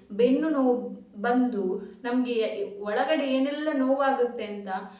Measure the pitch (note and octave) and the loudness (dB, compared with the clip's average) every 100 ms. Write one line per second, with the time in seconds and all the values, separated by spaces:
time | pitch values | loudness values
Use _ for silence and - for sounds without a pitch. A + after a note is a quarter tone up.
0 | - G#3 B3 C#4+ D#4+ C#4+ B3+ A#3+ - - | -10 2 4 4 2 2 2 2 -2 -12
1 | - G#3 A#3+ B3 B3 G3+ F#3 G3 - - | -16 -4 0 2 2 0 -2 -4 -8 -10
2 | B3 B3+ B3 A3+ G#3+ G3+ G3 - G#3 A#3 | -2 -2 0 0 -2 -4 -6 -6 -4 0
3 | C#4+ D#4 C#4 C4 C#4 D4 D4+ C#4 C4 C4+ | 2 0 2 0 0 0 -2 0 2 2
4 | C4+ B3 A#3+ - G#3 G3+ G3 F#3+ F#3+ - | 2 2 0 -2 -8 -8 -8 -8 -8 -18